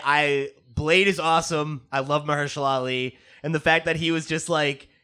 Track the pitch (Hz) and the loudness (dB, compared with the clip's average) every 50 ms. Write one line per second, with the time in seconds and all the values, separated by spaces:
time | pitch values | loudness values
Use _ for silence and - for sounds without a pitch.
0 | - 139 147 147 151 143 143 139 139 139 - _ _ _ 117 - 151 156 170 185 | 2 2 2 2 2 2 0 0 -2 -4 -8 _ _ _ -8 -4 0 2 4 4
1 | 196 196 185 160 160 160 165 165 160 - 165 151 151 156 151 131 117 - - 139 | 4 4 2 0 2 2 2 2 2 0 -2 -2 -2 -2 -6 -10 -8 -6 -4 -4
2 | 135 139 147 151 147 151 147 143 143 139 - 147 143 135 135 131 127 127 127 127 | -2 0 0 0 0 0 -2 -2 -2 -4 -4 -2 -2 0 0 0 0 -2 -2 -2
3 | 127 127 - - _ - - - - 156 165 151 - 170 160 165 160 170 160 151 | -4 -6 -8 -12 _ -20 -16 -10 -6 -2 -2 0 2 4 4 4 2 0 -2 -2
4 | 156 165 165 160 160 - 160 156 - - 170 156 147 143 143 143 - - _ _ | 0 -2 -2 -2 -2 -4 -4 -4 -2 -2 0 0 0 0 -2 -4 -10 -20 _ _